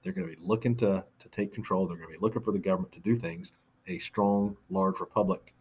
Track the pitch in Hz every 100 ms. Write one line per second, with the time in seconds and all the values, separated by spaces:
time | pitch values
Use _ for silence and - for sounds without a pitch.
0 | 92 95 85 80 87 110 123 120 107 95
1 | - _ - - 101 - 101 95 92 85
2 | 82 80 107 120 117 98 95 92 92 -
3 | 104 117 165 - - _ _ _ - 87
4 | - - 101 101 101 101 _ 95 95 92
5 | - - 98 92 - _